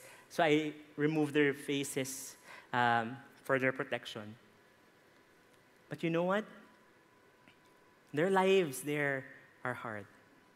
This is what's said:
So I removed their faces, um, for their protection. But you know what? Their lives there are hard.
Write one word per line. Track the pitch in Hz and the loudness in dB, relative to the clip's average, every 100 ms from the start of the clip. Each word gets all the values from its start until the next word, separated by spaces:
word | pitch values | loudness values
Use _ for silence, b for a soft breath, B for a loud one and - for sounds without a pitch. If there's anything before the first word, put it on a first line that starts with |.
| B B B | B B B
So | - | 0
I | 160 151 151 147 - - | 4 4 2 -8 -14 -2
removed | 151 156 147 | 0 2 2
their | 147 143 | 4 4
faces, | 135 - 139 139 139 131 - - - B B B | 2 -2 -2 -2 -4 -6 -8 -12 -18 B B B
um, | 123 120 117 113 127 - - | 2 4 2 0 -8 -16 -12
for | - 135 | -2 2
their | 131 | 2
protection. | 131 135 120 - 113 107 113 - _ _ _ _ _ _ _ _ _ _ _ _ _ - | -2 -4 -6 -6 -12 -12 -16 -20 _ _ _ _ _ _ _ _ _ _ _ _ _ -12
But | 147 | -4
you | 165 | 0
know | 165 | 0
what? | 180 202 214 - - - _ _ _ _ _ _ - - _ _ _ _ _ | 2 0 -4 -14 -20 -20 _ _ _ _ _ _ -20 -20 _ _ _ _ _
Their | 143 185 | -2 2
lives | 190 190 190 165 131 | 4 4 4 2 -4
there | 143 147 143 135 131 - - _ | -4 -2 0 -2 -8 -20 -20 _
are | 127 | -8
hard. | 120 120 107 101 - _ _ _ | -6 -8 -10 -12 -20 _ _ _